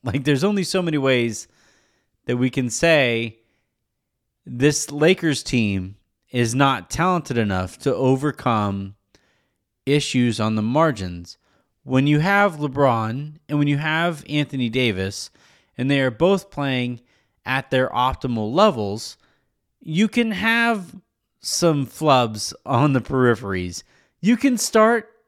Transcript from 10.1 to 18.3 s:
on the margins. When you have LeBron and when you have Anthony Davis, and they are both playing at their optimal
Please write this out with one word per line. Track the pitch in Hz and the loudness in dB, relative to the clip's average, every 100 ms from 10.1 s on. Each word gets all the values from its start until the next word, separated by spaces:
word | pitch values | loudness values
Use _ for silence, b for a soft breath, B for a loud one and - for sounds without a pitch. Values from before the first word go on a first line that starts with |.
| 131 123 110 | 0 0 0
on | 110 110 | 0 0
the | |
margins. | 107 135 160 113 92 87 87 - _ _ _ _ | 0 2 0 0 -8 -10 -14 -20 _ _ _ _
When | 135 131 139 | -2 0 4
you | 147 | 2
have | 170 202 202 151 | 2 2 2 0
LeBron | 147 131 139 113 110 123 151 151 _ | -6 2 2 2 -2 -6 -10 -16 _
and | 147 | 0
when | 147 | 0
you | 143 | 0
have | 156 160 170 156 - | 0 0 -2 -4 -6
Anthony | 147 143 139 120 | -4 -2 -2 -2
Davis, | 127 123 92 95 - - b b b b - | 0 0 0 -4 -6 -14 b b b b -6
and | 131 | -2
they | 139 | 0
are | 131 | 0
both | 110 175 196 - | 2 2 2 -2
playing | - 139 127 123 120 _ _ _ _ - | -6 -4 -2 -4 -8 _ _ _ _ -4
at | 131 131 | -4 0
their | 131 127 | 0 0
optimal | - 127 131 131 | 0 0 -2 -4